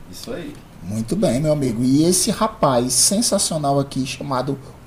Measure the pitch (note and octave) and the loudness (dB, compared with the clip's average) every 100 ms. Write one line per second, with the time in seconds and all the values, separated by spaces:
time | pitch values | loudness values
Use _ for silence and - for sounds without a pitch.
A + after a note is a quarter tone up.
0 | - F#2 - - - - - - F2 A2 | -16 -14 -12 -10 -10 -14 -18 -16 -8 -6
1 | A2+ - A2+ A#2+ D#3 D3+ B2+ A2 B2+ C#3 | -2 0 2 2 2 2 0 0 4 4
2 | E3 F3+ - - G#3+ - D3+ B2 B2+ - | 4 4 0 0 -2 2 2 2 2 2
3 | - G3+ A#3+ G3+ - D#3+ C#3+ C#3 C#3 C3+ | 2 2 2 0 0 0 2 2 0 -2
4 | C3 - C#3+ B2+ C3 C3+ - - | -4 -6 -4 -2 -2 -4 -8 -6